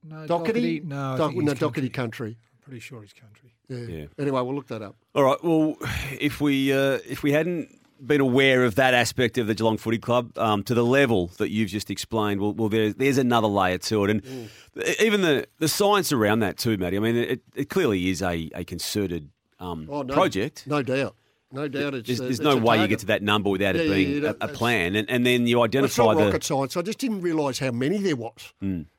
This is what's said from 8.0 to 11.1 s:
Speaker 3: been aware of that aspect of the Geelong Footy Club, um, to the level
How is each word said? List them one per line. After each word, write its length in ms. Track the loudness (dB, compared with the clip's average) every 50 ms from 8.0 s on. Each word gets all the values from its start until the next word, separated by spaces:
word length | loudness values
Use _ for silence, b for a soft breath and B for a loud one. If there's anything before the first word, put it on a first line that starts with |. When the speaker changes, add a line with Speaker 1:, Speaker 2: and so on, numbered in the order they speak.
| -2
Speaker 3:
been 160 | 0 2 4
aware 440 | 4 4 4 4 6 6 6 6 4
of 100 | 2 4
that 180 | 4 4 4 4
aspect 460 | 4 2 2 0 0 0 0 2 0
of 80 | 0
the 80 | 0 0
Geelong 240 | 2 2 2 2 0
Footy 200 | -2 -2 -4 -2
Club, 380 | 0 0 0 0 0 -2 -4
um, 260 | -2 0 2 2 0 0
to 100 | 0 0
the 100 | 2 4
level 440 | 4 4 4 4 4